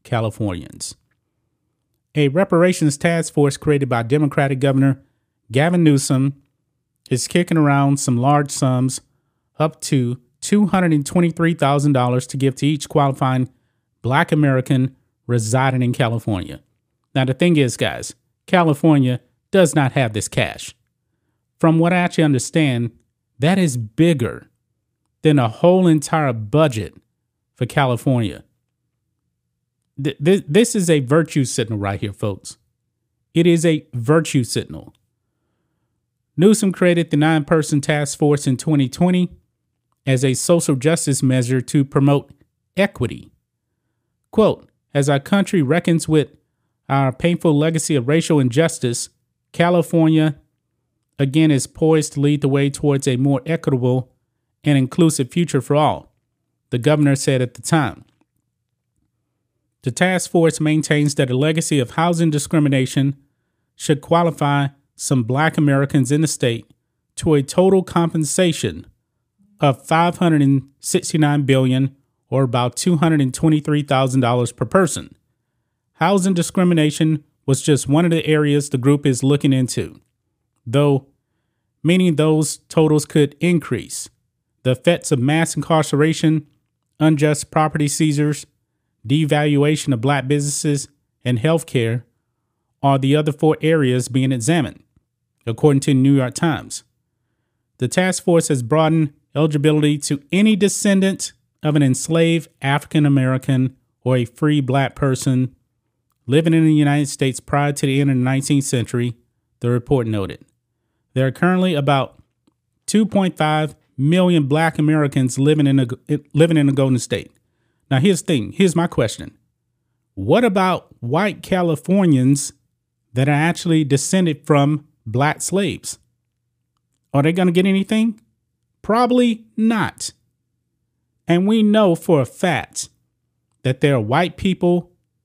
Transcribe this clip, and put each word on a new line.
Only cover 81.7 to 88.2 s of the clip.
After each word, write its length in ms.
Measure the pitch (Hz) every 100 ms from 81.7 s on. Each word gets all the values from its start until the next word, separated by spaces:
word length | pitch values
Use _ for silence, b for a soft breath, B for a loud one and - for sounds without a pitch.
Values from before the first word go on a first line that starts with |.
| _
meaning 340 | 151 185 185 151
those 400 | 156 156 151 - -
totals 360 | 160 156 151
could 320 | - 160 143 -
increase. 680 | 170 170 - 107 - - - _ _ _ _ _
The 80 | 127
effects 400 | 123 170 175 -
of 80 | 131
mass 340 | 131 156 165
incarceration, 920 | - - 160 151 143 156 160 156 156 - _ _ _ _ -
unjust 520 | 156 151 151 147 -
property 360 | - 156 156 147
seizures, 600 | - 156 143